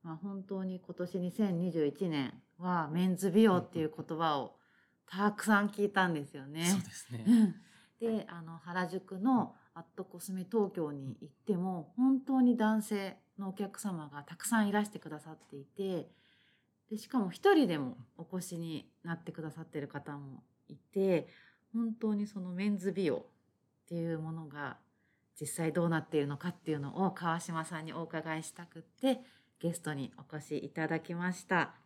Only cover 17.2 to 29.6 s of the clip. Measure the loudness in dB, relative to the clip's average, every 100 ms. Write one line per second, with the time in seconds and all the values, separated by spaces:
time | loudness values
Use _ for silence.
17.2 | -2 2 6 6 6 2 -2 -8 -18 -18
18.2 | -8 -8 -6 -8 -6 -8 -10 _ -8 -8
19.2 | -8 -10 -10 -10 -8 -8 -6 -8 -10 -12
20.2 | -12 -16 _ _ _ -20 _ 0 4 4
21.2 | 2 -16 -20 _ _ -4 -2 -2 0 0
22.2 | -2 -6 -8 -2 0 0 0 2 2 0
23.2 | -4 _ _ _ _ _ _ -4 -2 -4
24.2 | -4 -8 -10 -8 -8 -8 _ _ _ _
25.2 | _ -10 -8 -2 0 2 2 0 0 0
26.2 | 0 -4 -6 -6 -4 -4 -4 0 0 0
27.2 | -2 -2 -2 -6 -4 -8 -8 -8 -6 -6
28.2 | -4 -6 -6 -14 -18 -18 -20 _ 0 0
29.2 | -4 _ _ _